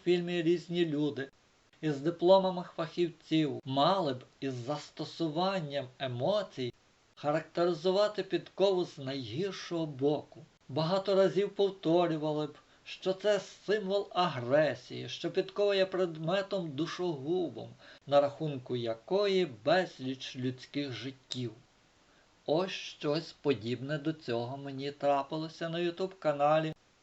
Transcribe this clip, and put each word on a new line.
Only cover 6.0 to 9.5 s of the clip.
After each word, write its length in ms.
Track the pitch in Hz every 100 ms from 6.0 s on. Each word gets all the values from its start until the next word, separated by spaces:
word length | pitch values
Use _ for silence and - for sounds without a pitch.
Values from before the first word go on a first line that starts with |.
| 135 120 147 208 190 - 123 - _ _ _ -
характеризувати 1080 | 139 208 - - 175 170 175 185 208 208
підкову 640 | 185 175 160 - 190 185 170
з 120 | -
найгіршого 880 | 135 139 117 120 196